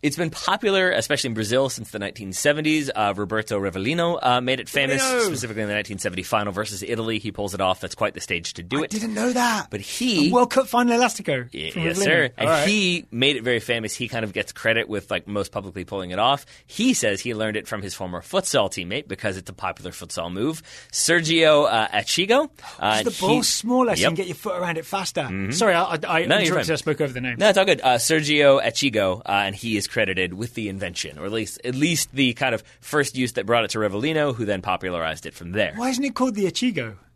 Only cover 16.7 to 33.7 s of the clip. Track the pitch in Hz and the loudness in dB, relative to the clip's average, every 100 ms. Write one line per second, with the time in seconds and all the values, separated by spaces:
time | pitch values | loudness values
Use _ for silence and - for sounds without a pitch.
16.7 | - 240 247 113 98 120 110 110 107 - | -2 0 2 0 0 -4 -2 -2 -2 -6
17.7 | 107 98 - 92 87 - 190 - 139 98 | -8 -8 -8 -8 -8 -4 -4 0 0 0
18.7 | - 87 117 - 95 110 95 90 92 92 | -2 -6 -8 -8 -6 -4 -6 -10 -8 -8
19.7 | 87 92 87 85 - 85 90 131 160 - | -8 -12 -12 -12 -8 -6 -2 -4 -4 -12
20.7 | - - - - 170 160 165 160 147 139 | -20 -10 -4 2 2 4 4 6 6 6
21.7 | 110 110 107 98 - 190 247 302 - - | 2 2 -2 -2 -2 4 4 4 -6 -18
22.7 | - - 107 247 - 190 247 220 - 220 | -2 2 2 2 0 2 4 2 -2 2
23.7 | 247 247 185 107 160 180 156 214 180 175 | 4 4 4 2 2 -4 -6 -6 -4 -2
24.7 | 165 160 196 180 - 135 95 98 143 226 | -4 -4 -4 -4 -4 -4 -4 -4 2 4
25.7 | 170 180 160 160 160 170 185 175 175 131 | 4 2 -2 0 0 2 2 4 2 2
26.7 | 156 - 147 147 127 127 120 151 196 196 | 0 0 0 0 -2 -6 2 4 6 4
27.7 | 143 131 120 - 160 151 151 143 135 - | 4 4 4 4 2 4 6 8 8 4
28.7 | - 139 107 98 92 - 101 98 98 113 | 0 0 2 2 0 0 2 2 -2 -2
29.7 | 107 95 - 101 92 92 92 117 - 104 | -2 0 0 0 0 -2 -2 -8 -6 -6
30.7 | 98 95 87 76 71 90 113 104 - 123 | -6 -8 -8 -10 -8 -6 -4 -4 -6 -6
31.7 | 127 156 165 - 131 135 117 131 113 - | 0 0 0 -2 0 0 2 0 0 -6
32.7 | - - 151 139 127 123 120 101 117 110 | -20 -2 0 0 0 -2 -2 2 2 2